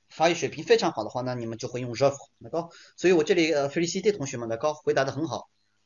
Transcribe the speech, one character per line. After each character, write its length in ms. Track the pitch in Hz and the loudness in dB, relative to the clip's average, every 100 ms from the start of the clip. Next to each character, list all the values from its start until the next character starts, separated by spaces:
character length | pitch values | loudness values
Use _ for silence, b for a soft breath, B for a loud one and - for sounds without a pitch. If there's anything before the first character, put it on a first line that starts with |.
| _ | _
法 200 | - 165 | 0 2
语 40 | |
水 160 | 170 123 | 2 -4
平 160 | 143 165 | -4 2
非 120 | 226 | 4
常 140 | 180 | 2
好 120 | - | -2
的 60 | 107 | -6
话， 120 | 127 | -6
那 140 | 127 127 | -4 -4
你 100 | 113 | -6
们 140 | 113 | -8
就 80 | 123 | -8
会 120 | 123 | -8
用 140 | 123 | -6
j'offre， 240 | 113 139 135 - _ | 2 2 2 -10 _
能 120 | 113 | -8
够， 220 | 165 170 B B - | -8 -8 B B 0
所 120 | 175 | 4
以 40 | |
我 100 | 170 | 4
这 120 | 151 180 | 4 4
里， 180 | 160 | 2
呃， 160 | 147 139 | 2 0
féliciter 480 | 170 170 190 208 - | 0 -2 0 0 0
同 80 | 135 | -4
学 80 | 120 | -6
们， 140 | 113 | -6
能 80 | 113 | -4
够 160 | 151 | -4
回 200 | 151 147 143 | -2 0 0
答 100 | 135 | 0
得 80 | |
很 140 | 131 160 | -2 -6
好。 220 | 113 - _ _ _ | -6 -10 _ _ _